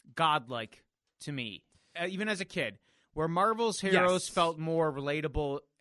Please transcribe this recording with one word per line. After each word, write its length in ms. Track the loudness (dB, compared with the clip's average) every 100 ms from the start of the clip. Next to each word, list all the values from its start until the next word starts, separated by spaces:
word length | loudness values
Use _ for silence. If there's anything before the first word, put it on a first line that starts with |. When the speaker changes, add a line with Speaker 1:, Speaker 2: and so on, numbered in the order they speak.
| -12 0
Speaker 1:
godlike 680 | 2 2 0 -6 -8 -12 _ _ _ _
to 100 | -10
me, 320 | -8 -8 -10 _ _ _ -6
uh, 80 | -4
even 200 | -2 -2
as 120 | -2
a 40 | -4
kid, 320 | -4 -4 -6 _ _ _
where 140 | -4 0
Marvel's 520 | 2 2 4 0 0
heroes 440 | 2 4 4 2 0
Speaker 2:
Yes. 20 |
Speaker 1:
felt 280 | 0 0 0
more 320 | 0 2 2
relatable 680 | 0 -2 -2 -2 -2 -2 -4 -8 _